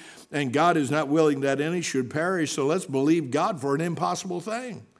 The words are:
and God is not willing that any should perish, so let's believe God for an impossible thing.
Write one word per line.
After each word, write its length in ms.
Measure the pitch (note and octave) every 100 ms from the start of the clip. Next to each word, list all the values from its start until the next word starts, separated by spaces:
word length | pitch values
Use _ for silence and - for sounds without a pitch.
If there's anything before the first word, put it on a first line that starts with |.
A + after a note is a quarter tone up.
| - - -
and 220 | D3 C#3
God 240 | B2+ E3+ E3+
is 120 | C3
not 200 | D3 C#3
willing 320 | D#3 D#3 C#3
that 180 | C#3 C#3
any 220 | D3+ F3
should 280 | - C3 A#2+
perish, 440 | D3+ F3 F#3 D3+
so 140 | - C#3
let's 180 | F3 -
believe 460 | C3+ C#3 E3+ C3+
God 280 | C3+ F#3+ F3
for 160 | C#3 C#3+
an 60 |
impossible 580 | E3+ D3 F3 F3+ F#3+ F3
thing. 460 | F#3+ A3+ B3+ D3+ G#2+ _